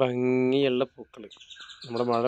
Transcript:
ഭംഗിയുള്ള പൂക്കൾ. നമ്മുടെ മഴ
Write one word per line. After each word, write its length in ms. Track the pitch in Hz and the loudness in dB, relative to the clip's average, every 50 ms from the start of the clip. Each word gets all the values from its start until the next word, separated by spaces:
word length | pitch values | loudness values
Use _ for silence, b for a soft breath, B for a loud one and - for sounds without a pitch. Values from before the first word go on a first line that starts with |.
ഭംഗിയുള്ള 840 | 131 127 123 123 127 127 127 127 127 127 131 139 139 135 127 123 135 - - | 0 0 0 0 0 2 2 2 2 2 2 2 2 2 2 0 -2 -4 -4
പൂക്കൾ. 300 | - 113 - - 127 110 98 - - - - - - - - - - - | -14 -20 -20 -20 -20 -20 -20 -20 -20 -20 -20 -20 -20 -18 -20 -20 -20 -14
നമ്മുടെ 200 | 123 117 117 123 123 | -8 -4 -2 0 0
മഴ 140 | 120 117 117 | 2 2 2